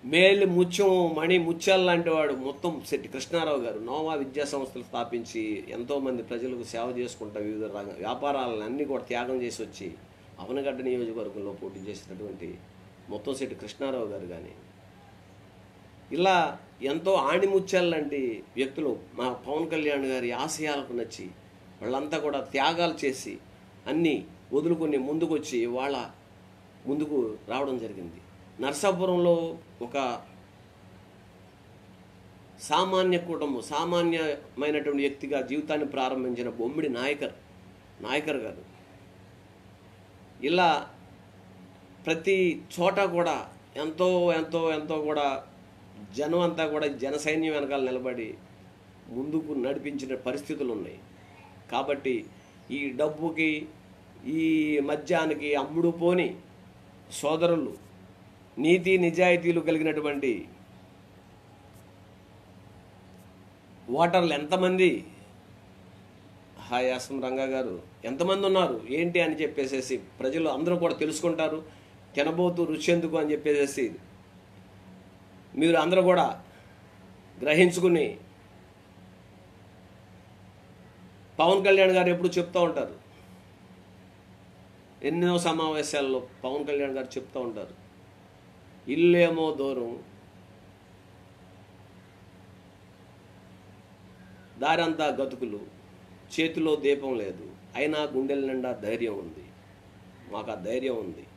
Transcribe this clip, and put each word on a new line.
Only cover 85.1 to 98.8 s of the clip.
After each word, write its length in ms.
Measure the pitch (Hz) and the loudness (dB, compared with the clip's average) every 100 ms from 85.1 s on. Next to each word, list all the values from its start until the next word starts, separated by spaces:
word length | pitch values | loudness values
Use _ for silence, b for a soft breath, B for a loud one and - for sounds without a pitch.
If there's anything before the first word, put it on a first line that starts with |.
| 170 175 175 | 2 2 4
సమావేశాల్లో 920 | 170 160 160 156 143 147 135 131 127 - | 2 0 0 0 0 0 0 -2 -4 -8
పవన్ 220 | 127 143 147 | -6 -4 -2
కళ్యాణ్ 260 | 143 139 | -2 -2
గారు 140 | 135 123 | -4 -6
చెప్తూ 340 | 135 131 139 | -8 -8 -8
ఉంటారు, 340 | 117 107 95 - - - - - - - - - - - - | -6 -8 -12 -14 -20 -20 -20 -20 -20 -20 -20 -20 -20 -16 -4
"ఇల్లేమో 600 | 147 175 175 170 165 160 | 4 6 8 6 4 -2
దూరం, 480 | 143 135 127 117 120 - - - - - - - - - - - - - - - - - - - - - - - - - - - - - - - - - - - - - - - - - - - - - 117 | -2 -2 -2 -6 -8 -14 -20 -20 -20 -20 -20 -20 -20 -20 -20 -20 -20 -20 -20 -20 -20 -20 -20 -20 -20 -20 -20 -20 -20 -20 -20 -20 -20 -20 -20 -20 -20 -20 -20 -20 -20 -20 -20 -20 -20 -20 -20 -20 -20 -20 -4
దారంతా 480 | 143 165 165 151 151 | 0 2 2 2 0
గతుకులు, 540 | 123 135 123 120 101 - - - - - - - | 0 -4 -4 -8 -8 -12 -18 -20 -20 -20 -20 -8
చేతిలో 420 | - 160 160 160 147 | -2 -2 0 0 2
దీపం 380 | 139 139 135 120 | 2 2 0 -4
లేదు, 340 | 98 92 - - - | -4 -8 -14 -18 -12
అయినా 280 | 120 151 156 | -2 0 0
గుండెల 440 | 147 131 135 139 135 | -2 -2 0 -2 -2
నిండా 260 | 131 127 | -2 -4
ధైర్యం 460 | 117 | -4